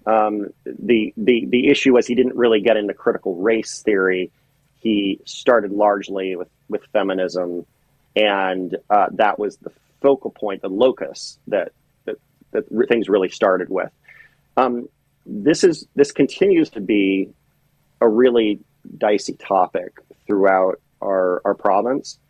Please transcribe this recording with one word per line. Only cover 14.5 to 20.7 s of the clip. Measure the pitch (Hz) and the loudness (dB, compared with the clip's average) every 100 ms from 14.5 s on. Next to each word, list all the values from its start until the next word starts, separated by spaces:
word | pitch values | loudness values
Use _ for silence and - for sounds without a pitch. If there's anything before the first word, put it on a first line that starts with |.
| - | -2
Um, | 127 120 - _ _ _ - | 0 -2 -8 _ _ _ -14
this | 107 101 165 | -4 0 2
is, | 185 156 - - | 2 0 -8 0
this | 143 | 0
continues | - 139 - 196 175 151 | 2 -2 2 2 2 0
to | 113 | -4
be | 95 104 95 98 95 _ _ _ _ _ _ _ | -2 0 2 0 -4 _ _ _ _ _ _ _
a | 120 | 2
really | 110 127 120 110 101 - _ - - | 4 4 4 0 -2 -8 _ -20 -4
dicey | 107 104 - | -2 -2 -4
topic | - - 98 90 90 90 - _ - - | -14 -2 0 0 -2 -10 -16 _ -20 -4
throughout | 104 98 95 92 | 0 2 2 0